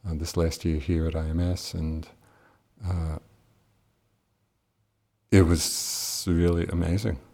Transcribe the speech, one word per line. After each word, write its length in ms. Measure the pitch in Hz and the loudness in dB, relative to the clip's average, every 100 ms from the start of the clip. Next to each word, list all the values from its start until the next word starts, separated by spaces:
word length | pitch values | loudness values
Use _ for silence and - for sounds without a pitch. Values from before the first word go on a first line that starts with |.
| 98 | -6
uh, 60 | |
this 220 | 80 82 - | -6 -4 0
last 280 | 82 - | 0 0
year 140 | 85 78 | -2 -2
here 300 | 73 85 80 | 0 0 0
at 80 | 80 | -2
I 120 | 80 | -2
M 120 | 82 | 0
S. 340 | 87 92 - | 0 -2 -6
And, 320 | 87 80 80 80 - _ _ _ _ _ _ 92 | -6 -4 -6 -10 -18 _ _ _ _ _ _ -4
uh, 300 | 90 80 78 - _ _ _ _ _ _ _ _ _ _ _ _ _ _ _ _ _ _ _ _ | -2 -2 -6 -10 _ _ _ _ _ _ _ _ _ _ _ _ _ _ _ _ _ _ _ _
it 100 | 101 | 6
was 840 | 85 85 - - - - - - - | 6 4 2 -4 -6 -6 -6 -6 0
really 380 | 85 87 85 85 | 2 4 2 0
amazing. 500 | 87 85 92 107 76 - | -2 0 0 -2 -6 -10